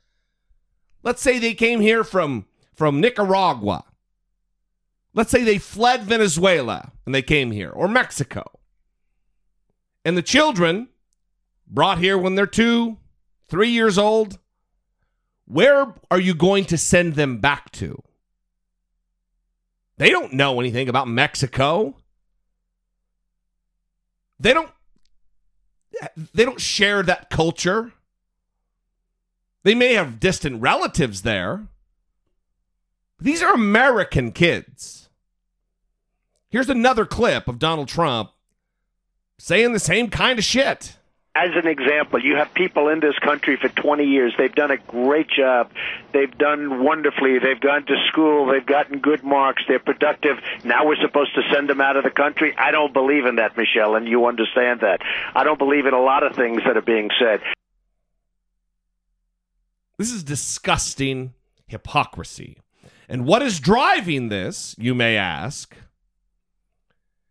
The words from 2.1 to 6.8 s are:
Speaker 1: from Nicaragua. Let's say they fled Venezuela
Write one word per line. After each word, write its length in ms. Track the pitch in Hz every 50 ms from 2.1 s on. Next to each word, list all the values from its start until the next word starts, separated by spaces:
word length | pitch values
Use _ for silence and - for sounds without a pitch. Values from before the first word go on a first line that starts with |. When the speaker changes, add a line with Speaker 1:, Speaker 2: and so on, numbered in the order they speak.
| - 190 165 147 131 107 95 _ _ _ _ _ _
Speaker 1:
from 260 | - 160 151 143 143
Nicaragua. 840 | 185 240 - - 208 190 190 196 190 180 143 117 101 101 90 - - _ _ _ _ _ _ _ _ _ _ _ _ _ _ _ _ _ _ _ _ _ _ _ _ _ -
Let's 160 | 202 220 -
say 120 | - 247 247
they 140 | 220 208
fled 460 | 185 - - - 196 233 247 254 247 208
Venezuela 880 | 190 233 226 214 196 143 165 180 196 180 151 127 113 98 -